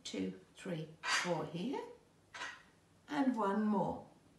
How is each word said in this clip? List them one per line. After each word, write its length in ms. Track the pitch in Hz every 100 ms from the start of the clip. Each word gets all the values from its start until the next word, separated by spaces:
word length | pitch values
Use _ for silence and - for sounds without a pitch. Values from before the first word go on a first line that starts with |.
two, 300 | - 202 185 - - -
three, 300 | 190 160 156 -
four 460 | - - 180 160 151
here, 260 | 165 226 427 480 - - _ _ - - - - - _ - -
and 260 | 294 254 226
one 300 | 202 208 214
more. 360 | 196 156 - - - -